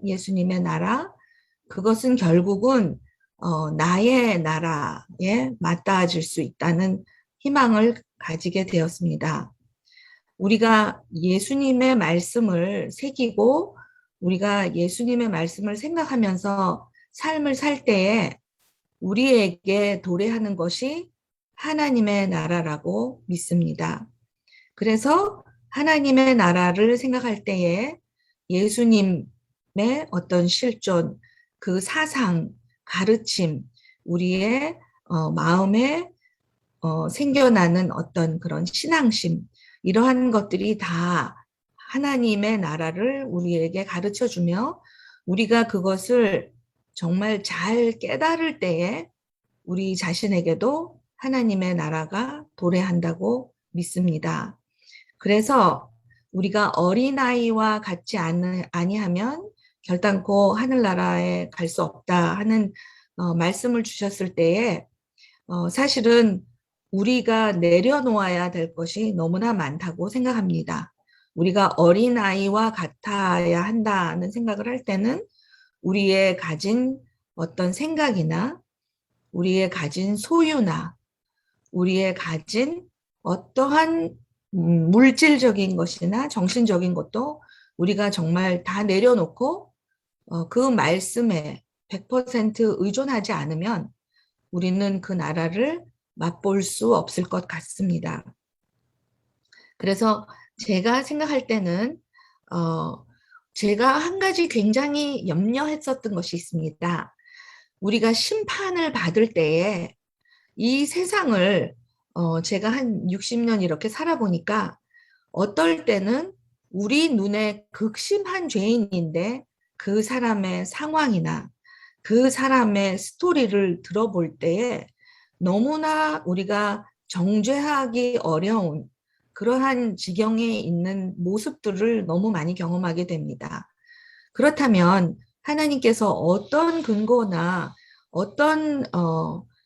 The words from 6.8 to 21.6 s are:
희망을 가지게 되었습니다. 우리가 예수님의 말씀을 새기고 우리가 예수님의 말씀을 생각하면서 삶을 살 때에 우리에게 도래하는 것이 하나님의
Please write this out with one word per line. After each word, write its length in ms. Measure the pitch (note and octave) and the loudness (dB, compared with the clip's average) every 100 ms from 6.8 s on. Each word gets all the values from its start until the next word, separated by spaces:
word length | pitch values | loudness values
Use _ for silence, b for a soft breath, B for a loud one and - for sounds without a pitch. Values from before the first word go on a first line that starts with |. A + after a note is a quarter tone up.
| F#3+ G3 - b b _ | 0 -2 -8 b b _
희망을 600 | C#4+ C#4+ A#3+ G#3+ A3+ A#3 - - | -2 2 4 6 4 2 -6 -14
가지게 460 | - E3 F3+ F#3+ F#3 | -8 -6 -2 -2 0
되었습니다. 840 | E3+ D#3+ - E3+ D3+ D3+ D3 B2+ _ _ _ _ b b b b b | 0 0 -2 -4 -2 -2 -4 -6 _ _ _ _ b b b b b
우리가 640 | G3 G#3+ A3+ A3 G#3+ - _ | 0 4 6 4 4 -2 _
예수님의 840 | E3 F3+ F#3 - C#4 C#4 B3 C4 B3+ | -4 0 0 0 0 2 4 4 4
말씀을 920 | D#3+ F3 F3 A#3+ A3 E3+ F#3 G3+ - | 2 0 0 0 0 2 0 -4 -8
새기고 840 | - C#4 C4+ A#3 G#3 A3+ D4 G4+ B B B B _ | -8 -8 -2 -2 2 4 4 0 B B B B _
우리가 540 | F3+ F#3 G3+ G3+ F#3 E3+ | -2 0 0 0 0 0
예수님의 520 | F3 - A#3+ B3 A3+ | -2 -2 -2 0 0
말씀을 460 | E3 E3 - G#3 G#3 | -2 -4 -4 -6 -6
생각하면서 1120 | D4 E4 D4+ B3+ G3+ F3+ G3+ G3 F#3 E3 - b b | -4 -4 -2 0 0 0 -2 0 0 -2 -8 b b
삶을 440 | - D#4 D#4+ D4 C4 | -8 -4 -2 0 0
살 280 | D4 C#4 | 0 0
때에 540 | - G3 F#3+ A3 E3 - _ _ _ _ _ _ | 2 2 4 2 0 -6 _ _ _ _ _ _
우리에게 1000 | F3+ G3+ C4+ A#3+ G3 F3 G3 G3+ G3+ F#3+ | -4 0 4 6 4 0 0 0 2 -2
도래하는 540 | F#3 F3 A3 A3+ G#3+ F3+ | -4 -2 -2 -2 -4 -4
것이 540 | E3+ - C4 E4 F4+ _ _ _ _ | -4 -4 -6 -6 -12 _ _ _ _
하나님의 760 | - | -10